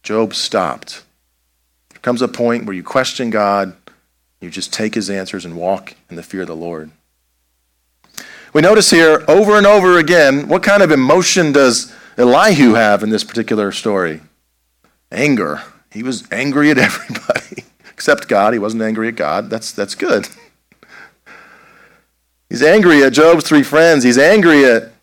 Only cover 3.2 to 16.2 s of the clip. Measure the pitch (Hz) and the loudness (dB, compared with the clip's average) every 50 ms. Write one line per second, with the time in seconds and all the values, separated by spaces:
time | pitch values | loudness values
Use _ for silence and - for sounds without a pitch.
3.2 | 127 117 110 107 104 101 101 101 98 95 90 _ _ - _ _ _ _ _ _ | -8 -6 -4 -2 -2 -2 -2 -4 -6 -8 -12 _ _ -20 _ _ _ _ _ _
4.2 | _ _ _ _ 92 87 - 95 90 - - - 110 107 107 117 98 92 101 95 | _ _ _ _ -20 -16 -14 -14 -12 -12 -8 -8 -8 -6 -6 -6 -8 -6 -8 -10
5.2 | 95 - - 95 87 87 82 85 85 92 98 90 - - - _ _ _ 90 82 | -10 -10 -12 -14 -14 -14 -14 -8 -6 -6 -6 -6 -8 -20 -20 _ _ _ -18 -18
6.2 | 80 _ - 95 90 82 82 80 85 85 85 78 78 78 78 _ _ _ _ _ | -16 _ -12 -12 -12 -12 -12 -14 -12 -12 -12 -14 -16 -20 _ _ _ _ _ _
7.2 | _ _ _ _ _ _ _ _ _ _ _ _ _ _ _ _ _ _ _ - | _ _ _ _ _ _ _ _ _ _ _ _ _ _ _ _ _ _ _ -20
8.2 | - - - - - - _ 151 156 185 220 220 190 - - 165 165 160 156 151 | -20 -20 -20 -20 -20 -4 _ 2 4 4 4 4 4 4 4 4 4 4 2 2
9.2 | 156 - 151 190 214 202 208 208 202 202 208 208 185 185 180 170 160 147 180 170 | 2 2 2 4 4 4 2 4 4 4 4 4 4 4 2 2 2 2 2 4
10.2 | 151 135 135 143 147 - 156 190 - 202 202 202 196 165 156 139 131 127 156 185 | 4 2 2 -2 -2 -2 -4 -2 0 0 2 2 2 2 2 0 2 2 2 0
11.2 | 170 - - 185 170 151 135 143 139 127 113 - - - - - - - _ - | 0 0 0 0 0 2 2 2 2 2 2 -2 -6 -10 -20 -20 -20 -16 _ 0
12.2 | 123 120 123 151 196 220 190 143 139 120 107 113 110 104 104 98 107 107 110 104 | 2 4 4 4 4 2 4 4 4 4 4 4 2 2 2 0 0 -4 -4 -4
13.2 | - - - 117 107 - 117 107 104 98 95 - - 113 101 95 90 82 78 78 | -6 -6 -8 -8 -6 -4 -4 -4 -2 -4 -6 -6 -6 -4 -4 -2 -4 -4 -8 -12
14.2 | 78 _ _ _ _ _ _ _ _ _ _ _ _ _ _ _ _ _ - 98 | _ _ _ _ _ _ _ _ _ _ _ _ _ _ _ _ _ _ -8 -4
15.2 | 139 147 139 110 90 76 73 - - - _ _ _ _ _ 104 120 131 127 107 | -2 -2 -2 -2 -4 -6 -8 -12 -14 -20 _ _ _ _ _ -12 -10 -10 -10 -10